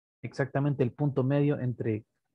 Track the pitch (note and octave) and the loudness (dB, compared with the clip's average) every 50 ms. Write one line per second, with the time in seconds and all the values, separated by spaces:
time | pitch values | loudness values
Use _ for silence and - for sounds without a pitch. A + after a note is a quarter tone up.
0 | _ _ _ _ - B2 - - C#3 C3 - C#3 C#3 D3 C#3 C#3 C3 A#2 - - | _ _ _ _ -14 -10 -4 -4 -4 -2 0 0 0 0 2 2 0 0 0 -2
1 | D3 C#3+ C3+ C3+ B2+ C3 C#3+ C#3+ C#3+ D3 D3 - B2+ B2 A2+ - - A#2+ G#2+ G#2 | -2 0 2 2 2 2 2 2 2 2 2 0 -2 -4 -4 -2 -2 -2 -2 -2
2 | - _ _ _ _ _ | -4 _ _ _ _ _